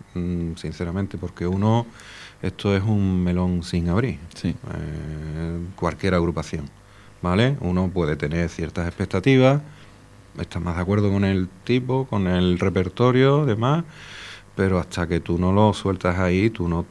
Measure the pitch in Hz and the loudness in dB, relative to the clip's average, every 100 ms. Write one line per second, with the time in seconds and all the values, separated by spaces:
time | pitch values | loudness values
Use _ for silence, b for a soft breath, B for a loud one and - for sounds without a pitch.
0 | - 90 87 87 85 82 80 78 87 92 | -12 -6 -4 -2 -4 -6 -8 -6 -4 -4
1 | 98 85 87 - 87 95 104 117 117 B | -4 -6 -10 -4 -2 2 4 2 0 B
2 | B B B B 92 - 104 98 101 107 | B B B B -8 -2 2 2 2 2
3 | 98 92 90 90 90 90 82 87 85 92 | 2 2 2 2 0 -2 -2 -2 0 0
4 | 123 76 85 - 90 82 - 80 78 78 | 0 -4 -12 -8 -6 -6 -8 -10 -8 -8
5 | 76 78 78 78 82 85 87 95 85 73 | -10 -10 -8 -8 -6 -6 -8 -4 -4 -2
6 | 95 90 85 78 76 80 71 - b b | 0 2 2 -2 -6 -8 -10 -16 b b
7 | b - 87 90 123 139 90 90 92 90 | b -6 0 2 2 0 0 0 0 0
8 | 78 76 73 82 85 - 80 - 85 - | 0 -2 -2 -2 -2 -4 -6 -4 -6 -4
9 | 95 98 113 131 131 143 147 B B B | -4 0 4 6 6 4 -2 B B B
10 | B - - - 85 90 85 85 87 104 | B -20 -20 -12 -10 -6 -4 -2 0 2
11 | 104 98 98 98 92 - - 123 127 131 | 2 2 2 2 0 -4 0 0 2 -2
12 | 131 104 92 90 90 87 95 90 92 - | 0 0 2 2 2 2 2 0 0 2
13 | 123 127 135 143 147 104 120 156 170 B | 4 6 4 4 2 0 2 0 -2 B
14 | B B B B - - 95 92 82 - | B B B B -10 -2 0 2 -2 -4
15 | 82 82 - 85 90 98 107 98 98 95 | -2 -2 0 0 2 6 4 4 -2 -2
16 | 90 90 92 90 110 113 85 85 87 | 0 0 2 2 0 0 -2 -2 -4